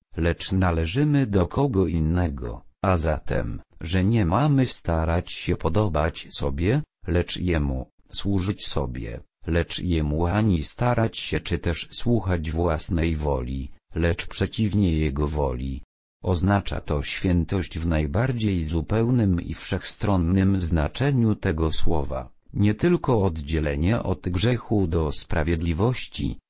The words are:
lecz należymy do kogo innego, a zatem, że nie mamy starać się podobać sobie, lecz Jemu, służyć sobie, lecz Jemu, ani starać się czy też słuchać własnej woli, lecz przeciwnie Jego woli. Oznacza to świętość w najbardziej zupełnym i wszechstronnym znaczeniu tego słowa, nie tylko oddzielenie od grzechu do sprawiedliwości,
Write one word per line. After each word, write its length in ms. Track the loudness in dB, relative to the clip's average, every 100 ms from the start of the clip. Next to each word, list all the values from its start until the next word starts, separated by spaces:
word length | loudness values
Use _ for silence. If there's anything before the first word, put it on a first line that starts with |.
| _ -2
lecz 340 | 0 0 0
należymy 760 | 2 2 2 0 0 2 2 2
do 200 | 2 2
kogo 400 | 0 0 2 2
innego, 760 | 2 2 2 0 -2 -8 -12 -16 _
a 160 | 0 2
zatem, 640 | 2 -2 -2 -2 -2 -6 -12 -12
że 220 | -4 0
nie 220 | 2 2 2
mamy 400 | 2 2 2 2
starać 640 | -2 -2 0 2 0 -2
się 240 | -6 -4 -2
podobać 720 | 0 2 2 2 -2 -4 -6
sobie, 500 | -4 -2 -2 0 0 -2 _ -2
lecz 300 | 0 0 -2
Jemu, 520 | 0 0 0 -4 -8 _ _
służyć 580 | -6 -2 0 0 -2 0
sobie, 520 | 0 -2 -6 -10 -12 -16 _ -2
lecz 320 | -2 0 -2
Jemu, 460 | 0 0 0 0 0
ani 380 | 2 2 2
starać 540 | 0 -2 0 2 0 -2
się 220 | -4 -4
czy 200 | -2 -2
też 280 | -2 -2 -4
słuchać 600 | -2 0 0 0 -2 -2
własnej 640 | -2 0 0 -2 0 0 0
woli, 560 | 0 -2 -2 -6 -8 -12 _ -2
lecz 320 | 0 0 -4
przeciwnie 720 | -4 -4 0 0 2 2 2
Jego 280 | 0 0 -2
woli. 540 | 0 -2 -4 -6 -8 -12 _ _ _
Oznacza 580 | -2 0 2 2 0 -6
to 220 | -4 -4
świętość 760 | -2 -2 2 2 2 -2 -4 -4
w 80 | -2
najbardziej 760 | 0 0 0 0 0 0 0
zupełnym 800 | 0 -2 0 0 2 2 2 2
i 120 | -2
wszechstronnym 1080 | -8 -6 -6 -4 -4 0 2 4 4 4 2
znaczeniu 720 | 0 0 0 0 0 2 2 0
tego 360 | 0 0 0
słowa, 580 | 4 6 6 2 -4 -8 -16 -8
nie 200 | 2 2
tylko 520 | 4 2 2 2 2 2
oddzielenie 800 | -2 -4 -2 -2 0 0 0
od 260 | 0 -4 -4
grzechu 580 | 0 0 0 0 0 2
do 240 | 0 -2
sprawiedliwości, 1300 | -2 -2 0 0 0 0 0 0 0 -6 -6 -6 -6 -14